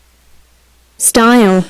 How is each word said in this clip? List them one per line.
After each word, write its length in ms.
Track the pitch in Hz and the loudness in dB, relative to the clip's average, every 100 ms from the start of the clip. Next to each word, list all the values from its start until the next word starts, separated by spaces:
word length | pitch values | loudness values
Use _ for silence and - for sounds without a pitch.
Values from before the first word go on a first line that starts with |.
| _ _ _ - _ _ _ _ _ - | _ _ _ -20 _ _ _ _ _ -12
Style. 640 | - - 226 247 208 185 180 | -6 0 2 2 2 0 -4